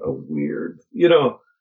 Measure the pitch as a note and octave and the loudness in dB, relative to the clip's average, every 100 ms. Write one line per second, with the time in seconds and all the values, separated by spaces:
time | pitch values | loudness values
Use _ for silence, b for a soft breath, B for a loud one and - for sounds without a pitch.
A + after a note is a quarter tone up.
0 | - - - D2 D2 - - - _ - | -8 -8 -8 -6 -4 -6 -10 -12 _ 0
1 | F3 E3 C3 - b b | 4 4 4 -4 b b